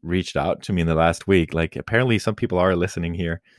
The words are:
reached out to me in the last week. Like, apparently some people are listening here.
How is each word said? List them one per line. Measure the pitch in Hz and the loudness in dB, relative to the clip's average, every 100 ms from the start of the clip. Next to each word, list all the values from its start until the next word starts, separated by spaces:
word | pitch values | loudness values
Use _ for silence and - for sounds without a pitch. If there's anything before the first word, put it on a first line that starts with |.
reached | 80 92 90 - | -4 -2 -2 -2
out | 85 - | -2 -4
to | - | -2
me | 92 | 0
in | 82 | 2
the | 80 | 4
last | 82 82 - | 2 2 2
week. | 95 80 | 2 2
Like, | 80 82 - | -2 -4 -6
apparently | - 113 127 107 | -2 0 2 0
some | - | 0
people | 101 120 90 | -4 -2 2
are | 92 | 2
listening | 90 90 - 85 | 2 0 -2 -6
here. | 85 85 85 _ | -4 -4 -6 _